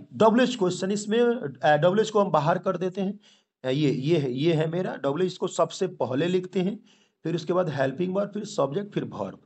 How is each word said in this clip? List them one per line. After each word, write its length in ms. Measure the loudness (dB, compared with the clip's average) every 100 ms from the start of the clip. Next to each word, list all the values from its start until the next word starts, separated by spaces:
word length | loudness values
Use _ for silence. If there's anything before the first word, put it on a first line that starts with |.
| -10
डब्ल्यूएच 420 | 4 6 6 4 2
क्वेश्चन, 360 | 0 0 -2
इसमें, 280 | -4 0 2
अ, 560 | 2 0 -6 0 2 4
डब्ल्यूएच 340 | 4 4 2
को 100 | 2
हम 120 | 2
बाहर 260 | 2 2 0
कर 200 | -2 -2
देते 240 | -4 -4
हैं। 180 | -4 -6 _ _ _ _
अ, 60 | -4
ये, 220 | 0 0
ये 260 | 0 2 2
है, 140 | 0
ये 220 | 0 0
है 140 | 2 0
मेरा 280 | -2 -4 -4
डब्ल्यूएच, 360 | -4 0 -2
इसको 160 | -2 -4
सबसे 400 | 0 -2 0 -6 -2
पहले 260 | -2 0 0
लिखते 340 | 0 -2 -2
हैं, 180 | -2 -4 -14 _ _ _ -6
फिर 100 | -4
उसके 180 | 0
बाद 160 | 0 0
हेल्पिंग 460 | 0 -2 -2 -2 -2
वर्ब, 160 | -4
फिर 100 | -6 -6
सब्जेक्ट, 480 | -2 -2 -2 -6
फिर 100 | -6
वर्ब। 360 | -6 -8 -8 -10